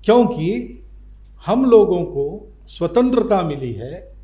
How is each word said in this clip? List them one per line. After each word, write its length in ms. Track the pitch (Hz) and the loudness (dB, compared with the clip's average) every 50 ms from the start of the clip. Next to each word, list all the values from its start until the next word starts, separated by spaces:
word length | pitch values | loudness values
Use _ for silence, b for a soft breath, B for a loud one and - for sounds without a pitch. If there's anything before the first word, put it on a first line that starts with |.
| - | 2
क्योंकि 760 | - 220 247 233 175 - - 156 170 214 247 247 - - - - - - - - - - - - - - - - | 4 4 4 4 2 0 -4 -4 -4 -4 -6 -8 -12 -16 -20 -20 -20 -20 -20 -20 -20 -20 -20 -20 -20 -20 -12 -4
हम 180 | - 208 254 269 | -2 0 0 4
लोगों 400 | 254 226 220 202 - 185 175 170 | 6 6 6 6 4 0 -2 -4
को 480 | - - 139 139 147 175 208 - - - _ - | -4 -6 -6 -6 -6 -8 -12 -16 -20 -20 _ -20
स्वतंत्रता 760 | - - - 170 170 - 240 254 254 254 233 208 - 208 190 | -20 -8 -6 -6 0 0 2 2 2 2 0 0 0 0 -2
मिली 300 | 175 160 143 135 131 123 | -2 -4 -6 -8 -8 -10
है 400 | 110 101 113 131 156 185 - - - - | -10 -10 -12 -14 -14 -16 -18 -20 -20 -20